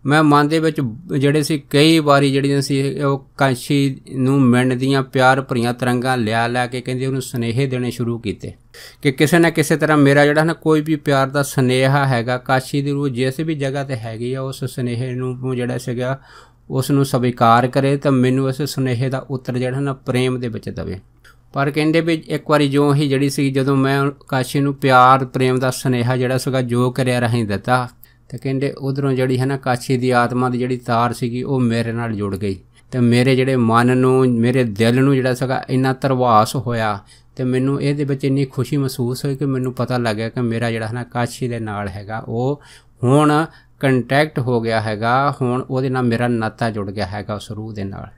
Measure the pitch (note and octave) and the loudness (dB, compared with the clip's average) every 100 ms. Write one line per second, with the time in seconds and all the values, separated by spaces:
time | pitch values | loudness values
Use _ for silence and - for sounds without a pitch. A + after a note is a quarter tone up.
0 | C3+ D3+ D#3 D3 D3 D#3+ D#3+ D#3 C3 G#2+ | 2 4 6 4 4 2 0 -2 -6 -6
1 | - D3+ C#3 D3+ D3 D#3 - C#3+ D#3 E3 | -6 0 2 2 0 -4 0 4 6 6
2 | D3 C#3 C#3 C3+ C#3 C#3 C#3 C3+ C#3 C#3+ | 4 4 4 2 2 0 0 -2 -2 -2
3 | C#3+ C#3 - - C#3 B2 - C#3+ C#3 C3+ | -2 -2 -6 -2 0 0 0 0 0 -4
4 | - C3+ C3 C#3 B2+ B2 B2+ B2+ C3+ C#3 | -10 -2 2 4 4 4 2 0 0 0
5 | B2+ C3+ B2+ C3 C3 B2+ A#2 B2 B2+ B2 | 0 2 4 4 0 -2 -2 -2 -2 -2
6 | B2+ B2+ G#2+ A2+ A#2+ B2 B2 B2+ A#2+ B2+ | -2 -2 0 0 0 -2 -4 -6 -6 -6
7 | C3 C3+ B2 A#2+ A#2 A#2 C#3 B2+ B2 A#2 | -4 -4 -6 -4 -2 -2 -2 -2 -4 -4
8 | A#2 A#2 G#2 F2+ - - _ - - - | -4 -4 -6 -8 -10 -16 _ -20 -20 -4
9 | D3 C3+ D3+ E3+ E3+ E3 D3 D#3+ D3+ D3+ | -4 2 2 4 4 2 0 0 2 4
10 | C#3 C#3 D3 D3 D#3+ D#3+ D#3+ D#3 D3+ D#3 | 6 6 4 4 0 0 0 0 2 -2
11 | C#3+ C#3 C3+ C#3+ C3+ - B2+ B2+ C3+ C#3+ | 0 0 0 0 -2 0 2 2 4 2
12 | C#3 B2 A#2 B2 - C#3 - D3 C#3 C#3+ | 2 0 0 -4 0 -2 0 -4 -2 -2
13 | C#3+ A#2+ C3 C3 D#3+ D#3 C#3 C#3 C#3 B2+ | -2 0 -2 -2 -4 -4 -4 -4 -6 -6
14 | A2+ A2+ A#2+ C3 C3+ C3+ C3 - B2 A#2 | -8 -8 -6 -6 -8 -8 -8 -6 -6 -4
15 | C3 B2+ B2+ B2 B2+ B2+ A#2+ B2+ B2 A#2+ | -6 -6 -6 -6 -6 -4 -4 -4 -6 -6
16 | B2 C3+ - - - _ _ C3+ B2+ C#3 | -4 -6 -10 -20 -20 _ _ -6 0 0
17 | C#3 C3+ B2 A#2+ A#2 A#2 B2 A#2+ C3+ C#3+ | 2 0 0 2 4 4 4 0 0 0
18 | D3 C3 B2 C3 C3+ C3 C#3+ - C3 A#2+ | 2 2 2 2 -2 -4 -6 -4 -2 -2
19 | C3+ C3 - C3 - B2 B2 C3 C#3+ C3+ | -2 -4 -6 -10 -6 -4 -4 -4 -4 -6
20 | - B2 B2+ B2+ A#2+ A2+ - G2 E2 F#2 | -4 -2 0 -2 -6 -8 -10 -8 -8 -10
21 | _ _ - - _ C3+ C#3 D3 D3+ E3 | _ _ -20 -20 _ -4 -2 0 2 2
22 | E3 D#3+ - D3+ - D3 D3 C#3 D3 C#3 | 0 -4 -4 -6 0 2 4 2 2 2
23 | D3 C3+ C#3 C#3 C#3 C3+ C3+ C#3 C3+ C#3 | 2 0 0 0 -2 0 0 2 2 0
24 | C#3 C#3 - C3+ B2 D3 C#3 C#3 C3+ B2+ | -2 -4 -6 -4 -2 -2 -2 0 4 6
25 | B2+ C3+ B2+ B2+ B2+ B2+ C3 B2+ C#3+ B2 | 8 6 2 0 0 2 -2 -2 -2 0
26 | A#2+ B2+ B2 B2+ - C3 B2 A#2+ B2+ B2+ | 0 0 0 -2 -2 -2 0 0 0 0
27 | B2+ B2 A#2+ A#2+ G#2+ G2 - B2+ B2 - | -2 0 0 0 0 -4 0 -2 -2 -12
28 | - _ _ B2 C#3 C3+ C#3 - C3+ C3+ | -20 _ _ -10 -6 -4 -4 -4 -6 -2
29 | C#3 B2+ C3 B2+ C3 C#3 C3+ B2 - B2+ | -2 0 0 0 0 -2 -2 -4 0 0
30 | B2+ B2 A#2+ B2 B2+ B2 B2 B2+ B2 A#2 | 2 2 2 0 -2 -2 -4 -4 -2 0
31 | - B2+ B2 A#2+ B2+ C3+ A#2+ A2+ A#2 A#2 | 0 -2 -6 -6 -4 0 0 0 -2 -4
32 | A#2 G#2 G2+ F#2+ G2+ F#2+ _ _ _ C3 | -6 -4 -4 -4 -4 -6 _ _ _ 0
33 | A#2+ A#2+ B2 B2+ B2+ C3 A#2 A#2 B2 B2+ | 2 4 4 2 2 2 2 4 4 4
34 | C3 C3 C3 A#2 A#2 B2+ B2 G2+ A2+ B2 | 4 4 4 2 2 2 0 2 2 4
35 | C3+ C#3 B2+ B2 C3 B2+ - B2+ C3 C3 | 4 2 0 -2 -2 -4 -2 0 0 0
36 | C3+ C3 B2 A2 A2 C#3+ B2 A#2 A2 G2 | -2 0 4 4 4 -2 -4 -2 -2 -4
37 | - - _ - B2+ B2+ C3 C#3 C#3 C#3+ | -10 -20 _ -6 -2 0 0 0 -2 -2
38 | C#3 C#3 C#3+ C3+ C3+ - B2 D3 C3+ - | -2 -2 0 0 -2 -4 -4 -2 -2 -2
39 | A#2+ B2+ C#3+ C3+ C#3+ C3 B2+ B2 A#2+ B2 | -4 -2 -4 -4 -2 -2 -4 -4 -4 -2
40 | A#2 G#2+ A2+ B2+ A#2+ A2+ A#2 A2+ A2 A#2+ | -2 -2 -6 -4 -4 -2 -4 -4 -6 -8
41 | A#2+ B2 A#2+ - B2+ A#2 A2 G#2 G2+ G2+ | -8 -4 -6 -4 -8 -6 -6 -6 -8 -10
42 | G2+ A2 - A2+ B2+ C#3+ - - _ _ | -10 -12 -8 -4 -4 -4 -10 -20 _ _
43 | B2 C#3 D3+ D3 D#3+ - _ _ C#3 C3 | 2 4 4 2 0 -8 _ _ 0 0
44 | A#2+ C3+ D#3 D3+ A#2+ A#2+ A2+ A2+ A2 G#2+ | 0 0 0 -2 -2 -2 0 -2 -2 -4
45 | A2+ B2+ C#3 B2+ B2+ B2 B2+ C3 C3+ B2+ | 0 0 0 -2 -2 -2 -4 -4 -2 0
46 | B2 A2+ A#2+ A#2 A2 - A#2 G#2+ G2+ G2 | 0 0 0 -2 -4 -4 -4 -4 -8 -6
47 | F#2 G#2 G2 G#2 - G#2+ A2 G#2 G2 F#2 | -6 -8 -8 -10 -10 -12 -10 -10 -10 -10
48 | E2 | -16